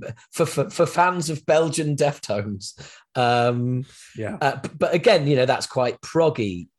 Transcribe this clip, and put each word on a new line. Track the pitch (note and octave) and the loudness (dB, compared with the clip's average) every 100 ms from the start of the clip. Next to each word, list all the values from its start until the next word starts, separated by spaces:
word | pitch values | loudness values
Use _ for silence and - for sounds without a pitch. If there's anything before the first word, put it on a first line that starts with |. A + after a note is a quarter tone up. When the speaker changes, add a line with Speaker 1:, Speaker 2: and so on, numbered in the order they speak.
| - - _ | -12 -16 _
Speaker 1:
for, | - D#3+ | -2 -2
for, | - C3+ | 0 -4
for | - E3 | 0 0
fans | - F3+ F3+ D#3+ | 4 2 2 -4
of | D3+ - | -6 2
Belgian | D#3 E3 D#3 D3+ C#3+ | 2 2 0 -2 0
Deftones. | D3 C#3+ - G#2 G#2 G2 - - - - _ - | 0 -2 -4 -4 -4 -8 -12 -18 -20 -20 _ -2
Um, | A#2+ A#2+ A#2+ A#2+ B2 B2+ B2+ - - - | 2 4 2 0 -2 -4 -6 -16 -20 -10
Speaker 2:
Yeah. | G#2+ G2+ | -8 -2
Speaker 1:
uh, | C#3 C3+ | -2 -2
b-, | - - | -8 -4
but | F3+ E3+ | 0 2
again, | A#3 F#3+ C#3+ | 4 4 4
you | C#3 | 2
know, | B2+ | 2
that's | B2+ - | 0 -2
quite | - B2 - | -2 -2 -4
proggy, | - D#3+ D#3+ D3+ G#2+ F2+ E2+ | -4 2 2 2 -4 -6 -12